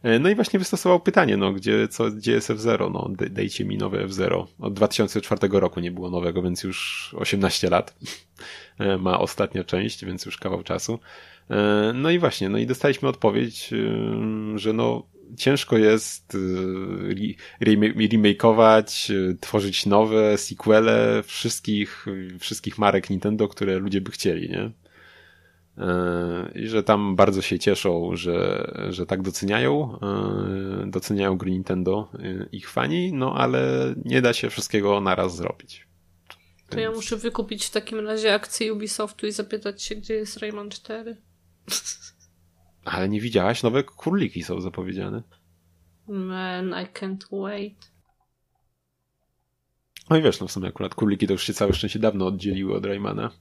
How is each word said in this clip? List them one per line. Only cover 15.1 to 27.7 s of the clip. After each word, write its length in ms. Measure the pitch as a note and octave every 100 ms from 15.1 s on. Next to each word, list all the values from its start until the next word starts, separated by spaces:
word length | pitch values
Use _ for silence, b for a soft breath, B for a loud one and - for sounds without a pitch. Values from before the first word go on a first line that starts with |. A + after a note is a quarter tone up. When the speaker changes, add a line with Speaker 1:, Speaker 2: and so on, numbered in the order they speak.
| _ - A#2
Speaker 1:
ciężko 400 | - C#3 - A2+
jest, 580 | G#2+ A2 - - _ G2+
e, 20 | F#2+ F#2 F#2+ F#2 F#2+ F#2+ G2
re-, 240 | F#2+ G#2+ - B B
rema-, 320 | A2 G#2 G#2+ - G#2+
remake'ować, 1040 | A2+ G#2 G2+ A#2 A2 A2 A2 G#2+ - - G2 F#2
e, 40 | F2+
tworzyć 500 | - A2 G2 F#2+ G#2
nowe 520 | G2+ A2 A2 G#2+ G#2
sequele 840 | - - - A2 A2+ A2+ A2+ A2
wszystkich, 840 | G#2 - A#2+ - - G#2 G2+ - - F#2+ F#2 F#2
wszystkich 380 | - - - G2+
marek 320 | G#2 G2 -
Nintendo, 380 | F#2+ G#2 G#2+ G#2
które 320 | - G2+ F#2
ludzie 220 | G2 G2
by 100 | F#2+
chcieli, 380 | - G2+ E2+ F2
nie? 220 | F#2 A2 A2+ b b b b b b b b b -
E, 720 | F#2+ F2+ F2+ F2 F2 F2 F2+ -
i 120 | A2
że 160 | A2
tam 320 | G2 G#2 G2+ F#2
bardzo 260 | G2 G2
się 180 | - F#2
cieszą, 560 | -